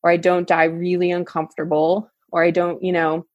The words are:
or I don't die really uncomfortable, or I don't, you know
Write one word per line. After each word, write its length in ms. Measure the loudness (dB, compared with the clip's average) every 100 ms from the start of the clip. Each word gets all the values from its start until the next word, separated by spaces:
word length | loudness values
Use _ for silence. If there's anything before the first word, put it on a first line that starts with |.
or 100 | 2
I 60 | 2
don't 300 | 2 0 0
die 160 | 2
really 480 | 2 0 -2 0 0
uncomfortable, 960 | -2 -4 -6 -8 -8 -2 0 2 0 -4 _ _
or 120 | 0
I 80 | 2
don't, 300 | 2 -2 -2
you 120 | -2
know 320 | 0 0 -2 -8